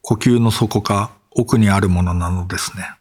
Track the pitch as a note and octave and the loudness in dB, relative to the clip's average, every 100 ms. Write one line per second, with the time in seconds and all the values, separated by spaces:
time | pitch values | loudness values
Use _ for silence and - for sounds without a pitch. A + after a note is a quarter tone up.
0 | - A2 B2+ A#2+ A#2 A2 A2 G#2+ G2 G2+ | 0 0 2 4 2 0 0 -2 -2 -2
1 | G#2+ - _ - A#2 B2 G#2+ G2 G2+ F2 | -2 -10 _ -4 0 2 4 4 2 0
2 | F2+ F2 F2 F2+ F2+ F#2 - - - - | 0 -2 -4 -4 -6 -8 -8 -10 -14 -16